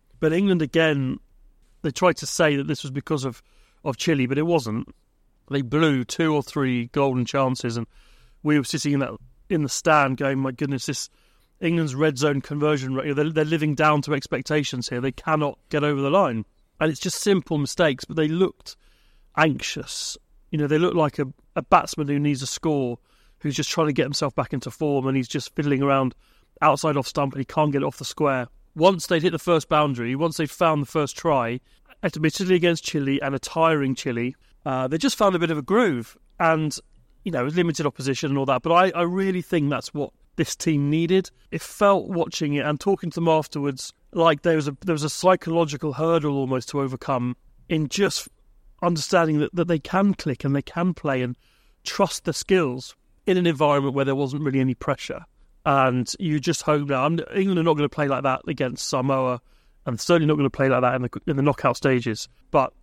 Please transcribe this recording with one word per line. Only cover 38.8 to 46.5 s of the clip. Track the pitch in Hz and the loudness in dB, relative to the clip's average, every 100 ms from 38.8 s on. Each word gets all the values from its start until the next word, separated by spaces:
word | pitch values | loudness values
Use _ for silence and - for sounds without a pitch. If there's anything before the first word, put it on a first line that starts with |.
| 185 | 2
I | 170 | 2
really | 175 185 196 180 | -2 -2 -2 -2
think | - 170 143 | -2 0 0
that's | 143 - | -2 -6
what | 147 139 - _ - | -6 -8 -10 _ -4
this | 160 | -4
team | - - 147 143 | -2 0 2 2
needed. | 156 165 190 185 _ - | 2 2 2 0 _ -10
It | 160 | -10
felt, | - - 202 196 135 | -8 2 4 4 0
watching | 175 160 - 151 | -2 -2 -2 -2
it | 143 143 | 0 0
and | 151 | -2
talking | 202 196 175 | 0 -2 -2
to | |
them | 170 170 | -2 2
afterwards, | 156 151 151 143 135 - - _ | 2 0 -4 -4 -6 -10 -16 _
like | 170 165 147 | 2 2 4
there | 175 160 | 2 0
was | 147 | 0
a, | 135 | -6
there | 190 | -4
was | 156 | -2
a | 151 | -2
psychological | - 180 185 - 165 160 147 151 | 0 2 2 2 0 0 -2 -6
hurdle | 127 160 165 147 139 | -2 2 2 2 -2
almost | 135 | -2